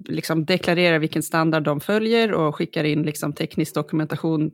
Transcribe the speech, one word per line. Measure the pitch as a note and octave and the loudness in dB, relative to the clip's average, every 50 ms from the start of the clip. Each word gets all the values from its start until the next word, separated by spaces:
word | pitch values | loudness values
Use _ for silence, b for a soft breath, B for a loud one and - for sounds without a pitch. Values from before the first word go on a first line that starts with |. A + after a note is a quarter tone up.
| - - | -10 -6
liksom, | D#3+ D#3+ - - D#3+ E3 D3+ | -6 -6 -2 -2 -2 -2 2
deklarerar | D3+ F#3 F3 - F#3+ E3+ F3 F3+ E3+ E3 D#3 | 0 0 0 2 0 2 4 4 4 4 4
vilken | D#3 D#3 - D#3+ D3+ | 2 0 -2 -2 -4
standard | - - E3 D#3+ E3 D#3 D#3+ D3 | 0 0 2 2 4 2 2 2
de | D3+ C#3+ C#3+ | 0 -2 -2
följer | - - G#3 A3 A3 A3 A#3 A#3 A3+ G#3+ - | 0 0 0 0 2 2 2 2 2 2 2
och | E3 D#3 D3 D3 | 2 2 0 0
skickar | - F3 - - E3 D3 | -2 -6 -4 -2 -2 0
in, | D3+ D3 D3+ D3 | 0 2 0 0
liksom, | D3+ D3 - - D3 C#3+ | -2 -4 -4 -6 -6 -4
teknisk | - E3 - - F#3 D3+ - - | -4 -6 -4 -2 -2 -2 -2 -2
dokumentation. | D#3 D3+ - - D#3 D#3 D#3 E3 D3 - E3 D#3+ D3+ D#3 D#3 | -4 -4 -2 -2 -2 -2 -2 -4 -4 -2 -2 0 0 -2 -2